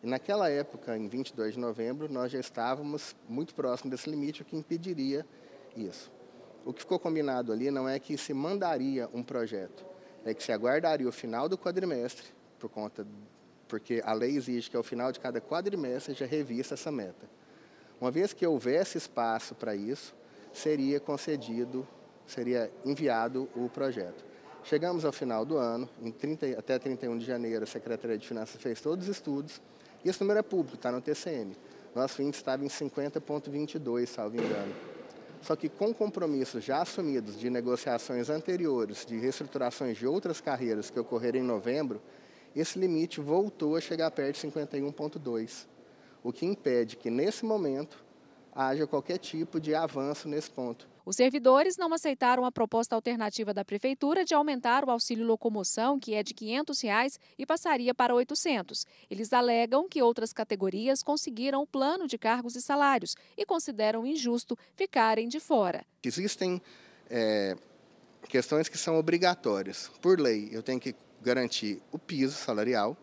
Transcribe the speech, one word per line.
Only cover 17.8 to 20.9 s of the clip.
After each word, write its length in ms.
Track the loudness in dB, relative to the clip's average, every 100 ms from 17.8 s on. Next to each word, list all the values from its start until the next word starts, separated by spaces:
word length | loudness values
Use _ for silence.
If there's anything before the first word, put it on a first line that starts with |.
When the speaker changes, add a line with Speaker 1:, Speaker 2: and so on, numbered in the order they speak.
| -20 -4
Speaker 1:
Uma 100 | -2
vez 220 | 2 0
que 140 | 2 2
houvesse 500 | 2 2 2 2 -2
espaço 580 | -6 -2 0 0 -4
para 220 | -8 -4 -4
isso, 400 | -4 -6 -10 -20 -20 -20 -18
seria 480 | -4 0 2 2